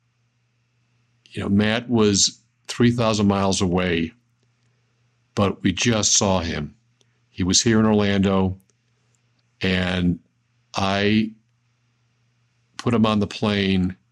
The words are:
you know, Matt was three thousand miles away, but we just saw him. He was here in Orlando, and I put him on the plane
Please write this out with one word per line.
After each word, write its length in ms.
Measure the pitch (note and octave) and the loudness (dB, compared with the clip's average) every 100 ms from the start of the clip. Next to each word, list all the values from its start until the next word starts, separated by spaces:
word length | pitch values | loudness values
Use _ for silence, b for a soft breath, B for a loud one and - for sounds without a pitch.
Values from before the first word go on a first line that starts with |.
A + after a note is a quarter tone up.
| _ _ _ _ _ _ _ _ _ _ _ _ _ | _ _ _ _ _ _ _ _ _ _ _ _ _
you 120 | G#2+ | -10
know, 80 | F#2+ | -2
Matt 380 | G2+ G#2+ A2+ A#2+ | 0 2 -2 -2
was 520 | A#2+ G#2+ G2 - - _ _ - | 0 2 2 -2 -4 _ _ -14
three 240 | - A#2+ | 0 2
thousand 360 | A#2+ A2+ G#2+ G2+ | 2 0 0 2
miles 340 | G2 G2 F#2+ | 2 0 0
away, 520 | G2 F2+ F2+ E2+ E2 - _ _ _ _ _ _ _ _ _ _ _ - | -2 0 -2 -2 -4 -10 _ _ _ _ _ _ _ _ _ _ _ -2
but 260 | G2 - | -2 0
we 100 | G#2 | -4
just 420 | F2 B2 A2 G2+ | -2 0 0 0
saw 260 | - G#2 F#2+ | 0 0 0
him. 360 | E2+ D2+ D2 - _ _ _ _ _ | -2 -6 -8 -12 _ _ _ _ _
He 140 | - | -6
was 180 | F#2 F#2 | -2 0
here 180 | A#2 A2 | 2 2
in 60 | A2 | 4
Orlando, 720 | G#2 G2+ G2+ G2 F#2+ F#2+ F#2+ _ _ _ _ _ _ _ _ _ - | 2 2 2 2 2 -2 -4 _ _ _ _ _ _ _ _ _ -6
and 580 | F#2+ F#2 F2+ F#2 F2 E2+ _ _ _ _ _ | -2 0 -2 -2 -2 -4 _ _ _ _ _
I 580 | - G2 G2 G#2 A2 A2 - _ _ _ _ _ _ _ _ _ _ _ _ _ - | -6 -2 0 0 0 -2 -8 _ _ _ _ _ _ _ _ _ _ _ _ _ -8
put 180 | B2+ A#2 | -2 2
him 100 | A2 | 2
on 140 | G#2+ | 2
the 80 | G2+ | -2
plane 680 | - A2 G2+ G2 F#2+ F2+ - _ | -2 -2 0 0 0 -2 -6 _